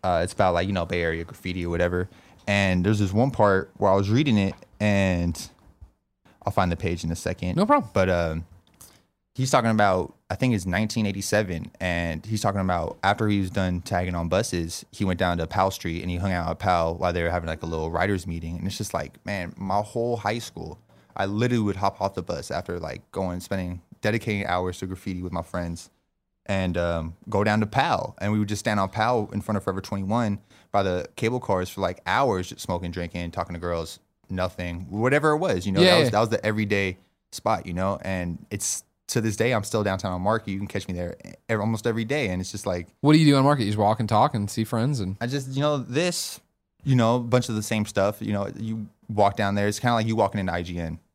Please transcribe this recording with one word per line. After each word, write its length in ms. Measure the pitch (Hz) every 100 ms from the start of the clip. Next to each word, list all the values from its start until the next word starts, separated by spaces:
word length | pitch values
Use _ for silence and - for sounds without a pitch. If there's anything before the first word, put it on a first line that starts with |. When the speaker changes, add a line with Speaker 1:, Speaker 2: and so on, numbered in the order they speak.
Speaker 1:
uh, 160 | 92 87
it's 80 | 90
about, 220 | - 95
like, 120 | 87 92
you 40 |
know, 120 | 98 85
Bay 140 | 90
Area 220 | 82 82
graffiti 420 | 85 - 92 90 87
or 40 |
whatever. 380 | 85 87 90 90 - - - -
And 380 | 101 98 90
there's 140 | 90 107
this 140 | 101
one 180 | 101 135
part 380 | 131 104 95 - -
where 140 | 104
I 40 |
was 140 | 95 101
reading 280 | 117 147 107
it, 160 | 98 - - _
and 600 | 107 101 98 87 87 85 - _ - _ - _ _ _ _ _
I'll 80 | -
find 180 | 98 90
the 40 | 85
page 280 | 87 85
in 60 | 82
a 40 | 82
second. 400 | - 90 90 90
Speaker 2:
No 100 | 214
problem. 240 | 294 120
Speaker 1:
But, 160 | - 92
um, 360 | 87 85 80 82 - _ _ - _ _ _ _
he's 160 | - 131
talking 200 | 139 113
about, 440 | 110 101 92 73 - _
I 60 |
think 200 | 98 131
it's 120 | 110 90
nineteen 400 | 90 107 113 107
eighty-seven, 640 | 98 98 104 101 82 - -
and 460 | 92 85 85 80 107
he's 140 | 110
talking 200 | 107 101
about 360 | 92 87 82 -
after 240 | 95 107 107
he 100 | 101
was 100 | 95
done 320 | 101 92 90
tagging 320 | - 92 92
on 140 | 87 85
buses, 560 | 92 117 90 82 - -
he 140 | -
went 140 | 98 90
down 180 | 90 87
to 80 | 80
Powell 240 | 95 95
Street 300 | - 90 82
and 80 | 90
he 60 | 87
hung 160 | 98
out 180 | 90 85
at 80 | 82
Powell 360 | 92 87 82 85
while 160 | 90
they 100 | 87
were 80 | 85
having, 160 | 87 85
like, 140 | 80
a 40 | 82
little 240 | 80 80
writers 360 | 85 95 98 -
meeting. 300 | 82 82 85
And 100 | 92
it's 120 | -
just 160 | 107
like, 300 | 85 73 -
man, 280 | - 101 87 -
my 260 | 95 101
whole 340 | 104 120 120 120
high 220 | 104 117
school, 380 | 113 - 80 73 _ _ _
I 120 | - 98
literally 360 | 104 123 120
would 140 | 104 92
hop 240 | 98 -
off 140 | 98
the 80 | -
bus 280 | 85 71 65
after, 300 | 78 90 87
like, 280 | 78 65 -
going, 260 | - 92 90
spending, 420 | - 95 90 90 _ -
dedicating 460 | 107 113 113 104 -
hours 320 | 90 92 87
to 80 | 95
graffiti 360 | 92 - 92
with 100 | 90
my 100 | 87
friends, 480 | 85 90 87 85 - _ _ _ _ _ -
and, 300 | 98 92 87
um, 360 | 87 85 80 82 -
go 160 | 98
down 160 | 104 107
to 60 | 107
Powell. 500 | 135 156 110 - -
And 140 | 101
we 60 | 107
would 100 | 101
just 120 | 104
stand 200 | - 104
on 80 | 95
Powell 400 | 110 110 123 104
in 100 | 104
front 160 | - 104
of 60 |
Forever 160 | 98 92
twenty-one 560 | - 98 95 113 117 101 _ - _
by 100 | 104
the 260 | 98 90 - -
cable 240 | 113 123
cars 280 | - 95 92
for, 140 | -
like, 180 | 92 92 -
hours, 420 | 101 135 95 90
just 140 | -
smoking, 280 | - 90 87
drinking, 400 | 85 87 87 87
talking 200 | - 85
to 80 | 87
girls, 380 | 87 85 80 - _ _ _
nothing, 560 | 92 90 - 87 87 92
whatever 440 | 101 120 143 151
it 40 | 151
was, 280 | 180 95 95
you 60 |
know, 100 | 95
Speaker 2:
Yeah, 80 | 185
Speaker 1:
that 80 | 175
was, 80 | 139
Speaker 2:
yeah. 40 |
Speaker 1:
that 80 | 107
was 80 | 113
the 140 | 107 107
everyday 500 | 107 107 101 98 92 _ _ _
spot, 340 | - - 104 -
you 80 |
know, 240 | 87 95 98
and 360 | - 95 87 85 -
it's, 320 | 101 - - - _ -
to 120 | -
this 160 | 110 104
day, 160 | 113
I'm 100 | 117
still 180 | 101 110
downtown 280 | 101 95 98
on 100 | 90
Market. 300 | 92 110 107
You 60 | 98
can 80 | 98
catch 200 | 104 -
me 60 |
there 220 | 87 87 - - - _
e-, 40 |
almost 320 | 110 104 113 120
every 180 | 113 113
day. 220 | 147 117
And 120 | 92
it's 100 | 90
just 140 | 104
like, 240 | - 90 85 _
Speaker 2:
What 100 | 143
do 60 | 156
you 80 | 156
do 100 | 139
on 80 |
Market? 200 | 135 147
You 40 | 104
just 80 | 104
walk 220 | 104 110
and 80 | 110
talk 240 | 107 139
and 140 | 117 101
see 140 | -
friends 360 | 110 117 123 139
and 160 | 92 95
Speaker 1:
I 60 | 120
just, 220 | 139 131
you 120 | 131
know, 160 | 147 147
this, 640 | 123 127 175 170 - - _ _ _ _
you 140 | - 127
know, 200 | 113 123
a 40 |
bunch 300 | 120 123 120
of 40 |
the 80 | 110
same 220 | 104 110
stuff, 380 | 104 - 98 107
you 100 | 107
know, 160 | 104 98 -
you 300 | 110 110 107 _ _
walk 260 | 104 101 101
down 180 | 101
there. 140 | 101 104
It's 100 | 107
kinda 140 | 123
like 120 | 117 113
you 100 | 110
walking 240 | 98 107
into 120 | 92
I 80 | 87
G 160 | 85 87
N. 200 | 82 80 _